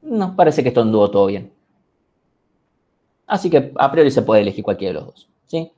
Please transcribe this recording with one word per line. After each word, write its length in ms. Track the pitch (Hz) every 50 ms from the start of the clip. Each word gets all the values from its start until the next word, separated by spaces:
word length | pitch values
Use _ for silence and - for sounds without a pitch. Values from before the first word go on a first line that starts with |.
No, 340 | _ 302 240 220 196 180 -
parece 280 | - 180 160 147 - 123
que 60 | 123
esto 120 | 120 120
anduvo 300 | 117 110 110 107 104 101
todo 160 | 101 101 98 98
bien. 260 | 98 98 - - _ _ _ _ _ _ _ _ _ _ _ _ _ _ _ _ _ _ _ _ _ _ _ _ _ _ _ _ _ _ _ _ _ _ _ _
Así 240 | - 190 185 180
que 200 | 160 147 131 131 -
a 160 | - - -
priori 180 | - 165 156 139
se 140 | 131 131 107
puede 180 | 98 110 107
elegir 220 | 101 101 98 - 98
cualquiera 300 | - 101 - 98 95 90
de 120 | 76 -
los 80 | - -
dos, 160 | _ _ _ _ _ _
¿sí? 260 | _ - 165 165 165 _